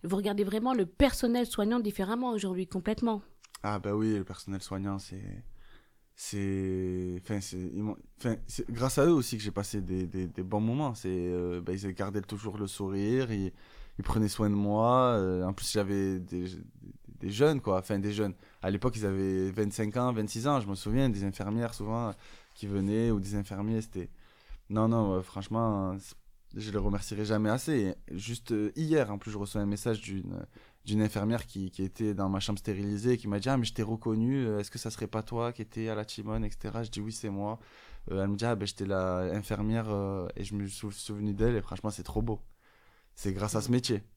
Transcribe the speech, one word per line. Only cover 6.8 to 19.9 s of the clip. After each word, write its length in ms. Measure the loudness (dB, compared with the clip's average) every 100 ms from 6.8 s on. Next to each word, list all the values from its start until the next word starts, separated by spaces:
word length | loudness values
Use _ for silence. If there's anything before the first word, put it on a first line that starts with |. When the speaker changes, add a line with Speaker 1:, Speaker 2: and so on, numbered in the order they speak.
| 0 0 -2 -4
Speaker 2:
enfin, 160 | -4 -4
c'est, 160 | -4 -6
ils 240 | -4 -2
m'ont, 160 | -4 -4 -12 -4
enfin, 160 | -2 -2
c'est 240 | -4 -6 -4
grâce 300 | 0 2 6
à 60 |
eux 80 | 6
aussi 240 | 6 4 -2
que 60 |
j'ai 80 | -2
passé 300 | -2 -2 -4
des, 240 | -2 -2
des, 220 | 0 -2 -4
des 160 | -4
bons 180 | -2 0
moments. 320 | 2 2 -2
C'est, 160 | -2 -2
euh, 520 | 0 0 0 0 -2
bah, 120 | -2
ils 200 | -2 -4
gardaient 280 | -2 -2 -2
toujours 360 | -4 -6 -6 -4
le 80 | -6
sourire, 640 | -4 -2 0 2 2 2
ils, 200 | 0 -2 -4 -20 -18 -12 -6
ils 60 |
prenaient 240 | 0 2 2
soin 220 | 4 2
de 60 |
moi. 600 | 4 2 4 6 6 6 4
Euh, 280 | 2 2
en 80 | 0
plus, 180 | -2 0
j'avais 480 | 0 2 2 2 0
des, 260 | -2 -4 -4 -8 -14 -18 -18 -18 -18 -8
des 100 | -6
jeunes, 320 | 4 4 4
quoi, 180 | 2 0
enfin 200 | 2 0
des 120 | 0
jeunes. 220 | 0 0 -2 -14 -4
À 80 | -2
l'époque, 280 | 2 0 0
ils 80 |
avaient 440 | 0 2 2 2 0
vingt-cinq 440 | 0 0 0 -2